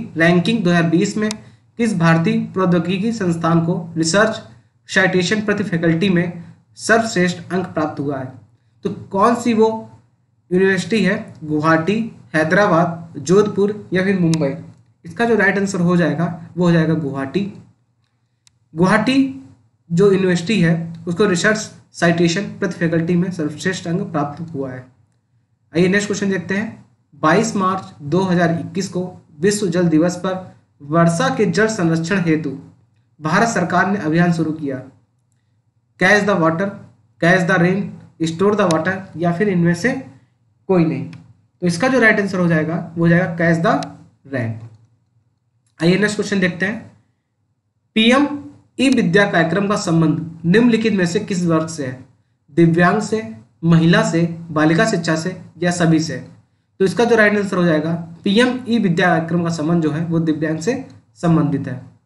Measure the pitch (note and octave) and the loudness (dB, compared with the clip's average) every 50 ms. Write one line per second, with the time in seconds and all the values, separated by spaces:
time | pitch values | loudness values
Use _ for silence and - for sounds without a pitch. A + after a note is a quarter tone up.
0 | A3+ - - D3+ E3 E3+ F3+ F3 E3+ A3+ A3+ A3+ F3+ F3 F3 E3+ E3 E3+ D#3+ F3 | -4 -6 -2 0 2 4 4 4 2 0 0 0 0 2 2 2 2 2 2 0
1 | G3+ - - G#3+ G#3+ G#3+ G#3+ - - - - _ _ _ _ - A#3+ A3 F#3+ E3+ | 0 0 -2 -4 -4 -4 -6 -8 -14 -20 -20 _ _ _ _ -4 -2 -2 0 2
2 | E3 E3 E3 E3 E3 - - A3+ A3+ - - F#3+ F#3 F3+ F3 F3 F3 F3 F#3+ F#3 | 2 2 2 2 2 0 0 -2 -2 -4 -2 -2 0 2 2 0 0 -2 -2 -2
3 | G3+ A#3 A3 - F#3+ F3 E3 - - E3 E3+ E3 E3 E3 - - - - - D#3+ | -2 -4 -4 -2 -2 -2 -2 0 0 2 2 2 2 0 -2 -4 -6 -6 -4 -4
4 | E3 D#3+ F#3+ G3+ A3 G#3+ - - - - - - _ _ _ _ _ - - G3 | -2 0 2 2 2 2 0 -6 -12 -18 -20 -20 _ _ _ _ _ -4 0 0
5 | F#3+ F3+ F3+ F#3 F3 - A3 G#3 - G#3+ G3+ G3+ G3+ - F3 E3 F3 E3 D#3+ E3 | 2 2 2 0 0 0 -2 -2 -2 -2 -2 -2 -2 -4 -2 0 0 0 2 2
6 | G#3 G3 F3 E3+ F3+ E3+ - - - - - _ _ _ _ - - - A3 A3+ | 2 2 2 2 0 -2 -6 -12 -16 -20 -20 _ _ _ _ -6 0 2 2 2
7 | A3 - - F3+ F3+ F3 F3 - - - F#3+ F#3+ F3 - - E3 D#3 D3+ - - | 2 0 -2 0 0 0 -2 -6 -8 -6 -4 -4 -4 -4 -4 -4 -4 -4 -4 -6
8 | C#3 C#3+ C#3 C3 B2+ A#2+ - - - _ _ _ _ _ _ _ - F#3 - - | -6 -6 -6 -8 -8 -12 -14 -18 -20 _ _ _ _ _ _ _ -8 -8 -8 -10
9 | - - - G3 G#3 A#3+ A#3+ - - B3 A3+ G#3+ A3 A3 A3+ A3 - - - - | -10 -6 0 2 2 2 2 2 0 0 2 2 2 2 0 -4 -10 -14 -20 -20
10 | _ _ _ _ _ _ _ _ _ - F3 F#3 F#3+ F#3+ G3 F3+ - - A3+ G#3+ | _ _ _ _ _ _ _ _ _ -2 0 2 2 2 2 0 -2 0 0 2
11 | F3+ F3+ G3+ A3 A3 - - - D#3+ D3+ D3+ D3+ D3 D#3+ D#3+ D#3+ E3 F#3+ G#3 A#3 | 2 2 0 -2 -6 -12 -16 -12 -6 -4 -2 0 2 2 2 2 2 0 -2 -2
12 | A3+ - - - - _ - D#3 D#3 E3 F#3 G3+ G#3 F#3 E3+ E3 F3 - - - | -4 -6 -10 -16 -10 _ -2 0 0 2 2 2 4 4 4 2 2 0 -2 -8
13 | - - - D3 - - F3+ G#3 G#3 - - F#3+ G3+ G3+ G#3 - - - E3+ F#3 | -12 -14 -14 -6 -2 2 4 4 2 2 0 0 -2 -2 -2 -6 -8 -4 -4 -2
14 | F#3 G3 G3 F#3 E3+ D#3+ D#3+ D#3+ C#3+ C#3 - - - - - _ _ _ _ _ | 0 0 0 2 2 2 2 0 -2 -2 -4 -8 -12 -18 -20 _ _ _ _ _
15 | - E3+ - - A#3 A#3 A3+ G3+ F#3+ G3 F#3 G3+ G3 G3 - F3 E3+ F3 F3+ F3 | -20 -10 -6 -2 0 0 2 2 2 2 0 0 -2 -2 -2 0 0 2 2 2
16 | E3+ D3 C#3+ D#3 E3+ E3+ - - - - - E3+ F3+ F3 E3+ E3 D#3 D#3 D#3+ - | 2 0 0 -2 -2 -4 -6 -8 -14 -10 -4 0 2 2 4 4 2 2 0 -2
17 | C#3 C3+ C3+ C3+ C3+ C3+ - F#3+ G3+ - - - - - _ _ _ _ _ _ | -2 -4 -6 -6 -6 -4 -4 -4 -4 -6 -10 -16 -20 -20 _ _ _ _ _ _
18 | _ _ _ _ _ _ _ _ _ _ _ _ _ _ - D#3+ F3+ F#3+ G#3 G#3+ | _ _ _ _ _ _ _ _ _ _ _ _ _ _ -2 0 2 4 4 2
19 | A3 C4 C4 C4+ C4+ - - - - - - _ _ _ _ _ _ - E3+ E3+ | 2 2 2 2 2 0 -2 -10 -16 -20 -20 _ _ _ _ _ _ -2 2 4
20 | G3+ G3+ F#3+ F#3 F#3+ F#3 F3 E3 - - A3+ F#3+ E3+ E3 E3 E3 - - - - | 4 4 4 4 2 2 0 0 0 0 0 2 2 2 2 0 -4 -8 -12 -10
21 | - F3+ E3+ G#3+ G#3+ G3+ F3+ E3+ - G#3+ G#3 - - - - - - _ - - | -8 -4 -2 0 2 2 2 2 2 0 0 0 -4 -10 -14 -20 -20 _ -6 0
22 | E3+ F3 E3 E3 F3 E3 - G3+ G#3 G#3+ - - G3+ F#3 - - F3 D#3+ E3+ E3 | 0 2 2 2 2 2 0 -2 -6 -8 -8 -6 -6 -6 -4 -4 -2 -2 0 0
23 | E3 E3+ F3+ F3 F3+ F#3 - - D3+ D3 D3 - - F#3 F3 - - E3+ E3+ G3 | 0 0 0 0 0 -2 -4 -6 -6 -6 -6 -6 -6 -6 -4 -6 -6 -6 -4 -4
24 | G3+ - - D3 D3 - - - E3 - - C3+ C3+ C3 B2+ B2+ - - _ _ | -4 -4 -4 -4 -4 -4 -6 -10 -12 -10 -8 -8 -8 -8 -10 -14 -16 -20 _ _
25 | _ _ _ _ _ _ _ _ _ _ _ _ _ _ - E3 F#3 F#3 G3 G#3 | _ _ _ _ _ _ _ _ _ _ _ _ _ _ 0 2 2 2 2 0
26 | G3+ - G3 - G3+ G3 F#3+ F#3 E3+ - F#3+ G3+ A3+ A3+ - - - _ _ _ | 0 -2 -4 -4 -2 -2 -2 -4 -4 -4 -4 -4 -4 -6 -10 -14 -20 _ _ _
27 | _ _ _ - - D#3 E3+ G#3 A#3 A3+ - G3+ F#3 F#3 F#3+ F#3+ - - - - | _ _ _ -2 0 2 2 2 2 0 0 0 0 0 -2 -4 -6 -12 -16 -14
28 | D3 C#3+ D#3+ F#3 G3 F#3 F3 F3+ F3 E3 E3 D#3+ B2+ - - F#3+ G3 - - F3+ | -6 -2 -2 0 0 0 2 2 2 0 0 -2 -6 -8 -8 -8 -6 -6 -6 -6
29 | F3+ - - - - _ _ C#3+ D#3+ G#3 G#3 G#3 G#3+ F3 D#3+ F#3 F3+ E3 D#3 D#3 | -8 -8 -10 -18 -20 _ _ -2 0 0 0 0 -2 -2 0 0 2 2 4 2
30 | E3+ F3+ F3 - - F#3+ F#3 - - - - _ _ _ _ _ D3 C#3+ D#3 E3+ | 2 2 0 -4 -4 -6 -6 -6 -8 -14 -20 _ _ _ _ _ -8 -2 2 2
31 | E3 E3+ E3 - C4 C4 B3+ - G#3+ F3 - G3+ A3 G#3+ - - F3 E3 E3 D#3+ | 2 2 2 0 0 0 0 0 0 0 2 2 0 0 0 0 0 0 0 0
32 | E3 - G3+ F#3+ E3+ E3 D#3 D#3 D#3 C#3 C3 - - - - _ _ _ _ _ | -2 -2 -2 0 0 0 0 0 -2 -6 -8 -10 -14 -20 -20 _ _ _ _ _
33 | _ _ _ - D3+ D#3 E3 G3+ A#3 A3+ - F#3 F3 E3 F3+ F3 F#3+ G3 G3+ - | _ _ _ -10 -4 -2 0 2 2 2 0 -2 -2 0 0 0 0 0 -2 -2
34 | D3 D#3 D#3 E3+ F3 F3 E3 E3 D#3 D#3 D3+ - D3+ C3+ B2+ B2+ - - - _ | -2 0 0 2 2 2 2 0 -2 -4 -6 -6 -6 -8 -8 -8 -12 -16 -20 _
35 | _ _ _ _ _ _ _ _ _ _ _ _ _ _ _ _ _ _ _ - | _ _ _ _ _ _ _ _ _ _ _ _ _ _ _ _ _ _ _ 0
36 | F3+ F#3+ G#3 G#3 F#3 G#3 G3 F3 D#3+ D#3+ E3 E3+ G3 G3+ - - - - _ _ | 2 4 4 4 2 2 0 2 2 0 0 0 -4 -6 -6 -10 -18 -20 _ _
37 | _ _ _ - - - - F3+ F3 E3+ F#3+ F3 E3+ F3+ G3 G3+ - - - - | _ _ _ 0 2 2 2 2 2 2 2 2 2 2 2 0 -4 -6 -10 -16
38 | - - _ - D#3+ E3 - - G3 G#3 G#3+ G#3 G3+ F3 D#3+ D#3 - F#3 F#3+ F#3+ | -20 -18 _ -6 -6 -4 -2 0 0 0 2 2 2 2 0 0 0 -2 -4 -6
39 | - - - D#3 F3 E3+ E3+ - G#3+ G#3 F#3 E3+ E3+ E3+ F3 E3+ - B3 C#4 C4+ | -8 -12 -8 -4 -2 -2 0 0 0 0 2 2 2 2 2 0 0 -2 -2 -4
40 | - - - - _ _ _ _ _ _ _ _ _ - F#3+ F3 D#3+ D3 C3+ C3 | -8 -14 -18 -20 _ _ _ _ _ _ _ _ _ 0 2 2 2 2 0 -4
41 | - - - - - - - _ _ _ _ - F3+ F3 E3 - B3+ B3+ C4 B3 | -8 -10 -14 -18 -20 -20 -20 _ _ _ _ -4 -4 -4 -2 0 0 0 2 4
42 | A3+ G#3+ G#3 G#3+ G3 G3 F#3+ F3+ F3+ E3+ E3 D#3 D#3+ D#3+ F3 - - - - E3+ | 4 4 2 2 -2 -2 -2 0 0 2 2 0 0 -2 -4 -6 -6 -8 -4 0
43 | E3+ E3+ E3+ F3 F#3 E3+ - - E3+ E3+ E3 E3 E3+ A3 C4+ - - - - - | 2 4 4 4 2 0 -2 0 0 2 2 2 2 0 0 0 -2 -8 -14 -18
44 | - _ _ _ - C3+ C3+ B2+ A#2 A2+ A2 - - - - - _ _ _ _ | -20 _ _ _ -14 -8 -6 -6 -4 -6 -6 -10 -14 -18 -20 -20 _ _ _ _
45 | _ _ _ _ _ _ _ _ _ _ _ _ _ _ _ - D#3+ E3+ F#3 F#3+ | _ _ _ _ _ _ _ _ _ _ _ _ _ _ _ -2 0 2 2 2
46 | G#3 G#3 G#3 A3 G3+ - G#3 G3 F3+ F3 F3 - F#3+ G3+ B3 A#3 - - - _ | 2 0 -2 -2 -4 -2 0 0 0 0 -2 -2 -4 -4 -6 -8 -12 -16 -20 _
47 | _ _ _ _ _ _ _ _ _ _ _ _ _ _ _ _ _ _ - A3 | _ _ _ _ _ _ _ _ _ _ _ _ _ _ _ _ _ _ -2 2
48 | A3 A#3 B3+ C#4 D4 D4 - - - - - - _ _ _ - B3 C#4 B3+ A3+ | 4 4 4 4 2 0 -2 -6 -12 -16 -20 -20 _ _ _ 0 2 2 2 2
49 | F#3 E3+ E3 G#3 G3+ G3 G3+ E3+ E3 E3 E3+ G3+ G3+ G3 G#3 - - F3 E3 E3 | 2 4 4 4 4 4 2 0 0 0 0 -2 0 0 -2 -2 -2 0 2 2
50 | E3 D3+ C#3+ - - - - - - E3 F#3 A3+ B3 A#3+ A3 A3+ A3+ A3 G3 F#3+ | 4 2 2 0 -4 -8 -10 -4 0 2 4 4 6 4 4 2 2 2 2 2
51 | F3+ E3+ - G#3 - - G3 F3 F3 E3 E3 D#3+ D#3+ E3 - D3+ C#3 B2+ B2+ - | 0 0 0 -2 -4 -4 -4 -2 0 0 0 0 -2 -4 -8 -8 -8 -8 -10 -12
52 | - - _ _ _ _ _ _ _ _ - E3 E3+ E3 E3 F3+ F3 F3+ G3+ G#3+ | -16 -20 _ _ _ _ _ _ _ _ 2 4 4 4 6 4 4 4 2 0
53 | - - A3 G#3+ A3 A3+ - - - _ _ _ E3 E3 E3 E3 E3 E3 F#3+ G#3+ | -2 -2 -4 -6 -6 -8 -12 -16 -20 _ _ _ 2 4 4 6 6 6 4 4
54 | - - E3 E3 E3+ E3 - - - - D3 D3+ D3+ D#3+ E3 F#3 A3 A3 G3+ E3+ | 2 2 0 0 0 -2 -4 -8 -10 -6 -2 0 2 2 4 2 2 2 0 -2
55 | - E3 D#3+ D#3+ - F#3 F3 - - - - - E3+ F3+ E3+ F3 E3+ E3 D#3+ D3+ | -2 -2 -2 -2 -4 -6 -8 -10 -14 -18 -8 -4 -2 -2 0 2 2 2 2 2
56 | - C#3+ B2+ B2+ B2+ - - - _ _ _ _ _ _ _ - F#3+ F3+ - - | 0 -2 -8 -10 -12 -16 -20 -20 _ _ _ _ _ _ _ -2 0 0 2 2
57 | A#3 A3+ A#3 A3+ G#3 G#3 G#3 G#3 G3 F#3+ F#3+ F3+ F3 E3+ D#3 D3+ D3 E3 E3+ - | 2 4 4 4 4 4 2 0 -2 -2 0 0 2 2 2 0 0 -2 -4 -6
58 | - - - - - G3+ G3 A3+ B3 B3+ B3 - - A3 A#3 A3+ G3 F3+ D#3+ F#3 | -8 -10 -10 -6 -2 0 2 4 2 2 0 -4 -4 -2 0 0 2 2 2 2
59 | F#3 F3+ E3 E3 E3 - E3+ F3 E3+ E3 E3 D#3+ D3 D#3+ F3 E3+ D#3 D3+ D3 - | 2 2 2 0 0 -2 -2 -2 -2 -2 -4 -2 -2 0 0 0 0 0 -2 -4
60 | D#3+ E3+ E3 E3 E3 D#3+ D3 D3 D#3+ D#3 D#3+ D#3 - A3+ C4+ C4+ - - - - | -4 -2 -2 -2 0 -2 -2 -2 -2 -4 -4 -4 -4 -4 -4 -4 -6 -14 -20 -20
61 | _ _ _ - F3 E3+ D#3+ D3+ C#3 C#3 C#3 B2 - B2+ B2 B2 - - - _ | _ _ _ -4 0 2 2 2 2 0 -2 -4 -4 -8 -10 -12 -14 -18 -20 _
62 | _ | _